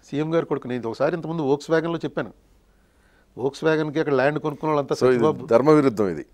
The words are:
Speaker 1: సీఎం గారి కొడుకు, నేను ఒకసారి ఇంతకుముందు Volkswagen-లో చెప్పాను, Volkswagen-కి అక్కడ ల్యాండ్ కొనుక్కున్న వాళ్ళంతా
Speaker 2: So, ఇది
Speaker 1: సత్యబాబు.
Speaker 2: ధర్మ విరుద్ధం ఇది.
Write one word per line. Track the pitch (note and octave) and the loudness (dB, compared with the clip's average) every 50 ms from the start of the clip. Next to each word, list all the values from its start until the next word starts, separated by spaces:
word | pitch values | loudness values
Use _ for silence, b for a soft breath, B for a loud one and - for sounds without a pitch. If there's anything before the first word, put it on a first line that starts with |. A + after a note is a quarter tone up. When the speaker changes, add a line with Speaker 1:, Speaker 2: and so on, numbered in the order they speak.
| _ - | _ -8
Speaker 1:
సీఎం | - C#3 D#3 D#3 D#3+ | -6 -6 -4 0 0
గారి | E3 D#3 | -2 0
కొడుకు, | - D#3 C3+ - B2 | 0 -4 -6 -4 -6
నేను | B2 B2 A#2 A#2 | -8 -6 -6 -6
ఒకసారి | A2 - - D3+ D#3+ | -4 -2 -2 -2 -2
ఇంతకుముందు | F3 D3+ D#3 E3 E3+ D#3 | -4 -6 -8 -6 -4 0
Volkswagen-లో | C3 C#3 C#3+ - - D#3+ D#3+ D#3 E3 E3+ D#3+ | 0 0 -2 0 0 0 0 0 -2 -6 -6
చెప్పాను, | - - - - C#3 G2+ - _ _ _ _ _ _ _ _ _ _ _ _ _ _ _ _ _ _ _ _ - | -8 -8 -8 -8 -10 -10 -12 _ _ _ _ _ _ _ _ _ _ _ _ _ _ _ _ _ _ _ _ -6
Volkswagen-కి | A#2 C#3 C3+ - - D#3+ D#3 D#3 D#3 D3+ C#3 D#3 | -6 -6 -6 -2 0 0 0 0 -2 -2 -2 -2
అక్కడ | D#3+ D3 C#3+ | -2 0 2
ల్యాండ్ | C3 B2+ C#3+ D3 D3+ | 2 2 2 0 0
కొనుక్కున్న | - D#3 D3 C3 - D#3 D#3 | -4 -6 -6 -4 -4 -2 0
వాళ్ళంతా | D3 C#3+ - D#3 | 0 0 -2 -2
Speaker 2:
So, | - B2 | 2 2
ఇది | B2+ C3 | 2 4
Speaker 1:
సత్యబాబు. | B2 A2+ D#3 D3+ - F#2+ | 4 2 2 0 -2 -2
Speaker 2:
ధర్మ | - A2+ A2+ B2+ D3+ | 2 2 4 6 6
విరుద్ధం | D#3 D3+ C#3+ C3+ A2+ G2 G#2+ F#2+ | 6 6 6 4 2 2 -2 -2
ఇది. | E2+ D2+ C2 _ | -2 -4 -8 _